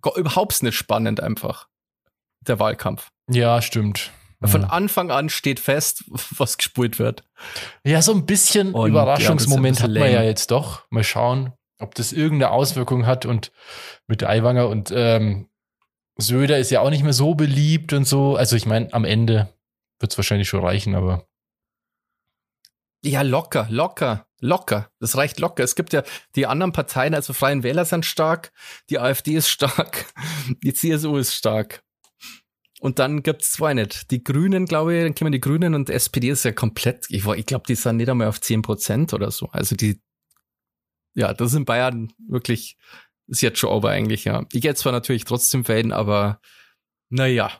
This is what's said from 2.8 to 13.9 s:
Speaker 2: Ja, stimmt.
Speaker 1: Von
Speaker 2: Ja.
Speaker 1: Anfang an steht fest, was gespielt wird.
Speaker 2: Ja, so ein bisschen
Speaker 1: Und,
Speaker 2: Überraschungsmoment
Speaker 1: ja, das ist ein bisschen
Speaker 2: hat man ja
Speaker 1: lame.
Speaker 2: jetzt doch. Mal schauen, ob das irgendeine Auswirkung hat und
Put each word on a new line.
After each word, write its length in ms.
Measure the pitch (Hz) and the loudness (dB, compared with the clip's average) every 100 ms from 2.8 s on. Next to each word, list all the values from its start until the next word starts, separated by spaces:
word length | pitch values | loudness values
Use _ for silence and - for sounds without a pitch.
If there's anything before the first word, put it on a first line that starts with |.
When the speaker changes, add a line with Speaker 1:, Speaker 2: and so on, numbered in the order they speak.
| - - - _ - | -6 -6 -12 _ -2
Speaker 2:
Ja, 320 | 123 117 120 | 2 4 2
stimmt. 500 | 113 117 104 98 - - _ _ | 0 -2 -2 -2 -8 -14 _ _
Speaker 1:
Von 180 | 101 101 | 2 2
Speaker 2:
Ja. 60 | 98 | 2
Speaker 1:
Anfang 400 | 170 202 - 180 | 0 0 -2 0
an 180 | 135 151 | 0 -2
steht 300 | - 143 127 | -4 -4 -4
fest, 440 | - 143 - - - | 0 0 0 -6 -10
was 500 | 120 - - 131 - | -10 -10 -4 -2 -2
gespielt 420 | - - 120 - | -4 0 -2 0
wird. 240 | 117 117 _ _ - - - - | -2 -2 _ _ -16 -14 -14 -6
Speaker 2:
Ja, 180 | 139 160 | 0 4
so 100 | 185 | 4
ein 120 | 208 147 | 4 2
bisschen 480 | 202 - 208 190 | 2 4 4 2
Speaker 1:
Und, 160 | 185 110 | 2 4
Speaker 2:
Überraschungsmoment 920 | 151 135 143 - 156 117 135 131 127 | 4 4 4 4 4 4 4 4 4
Speaker 1:
ja, 80 | 117 | 2
das 20 | |
ist 0 | |
ein 40 | |
bisschen 20 | 110 | 4
Speaker 2:
hat 40 | |
man 100 | 131 | 4
ja 80 | 123 | 6
Speaker 1:
lame. 80 | 113 | 4
Speaker 2:
jetzt 220 | 107 - | 0 0
doch. 320 | 120 123 - - | 0 0 -12 -4
Mal 140 | 113 | -2
schauen, 500 | 107 110 120 131 131 - _ _ | 0 0 0 0 -4 -10 _ _
ob 140 | 107 - | -12 -6
das 160 | 117 | -6
irgendeine 400 | - 156 151 131 | 0 0 2 2
Auswirkung 540 | 120 139 - 123 127 120 | 2 2 0 0 0 2
hat 180 | 127 123 | 0 0
und 260 | 117 - _ - - - | -2 -4 _ -20 -18 -18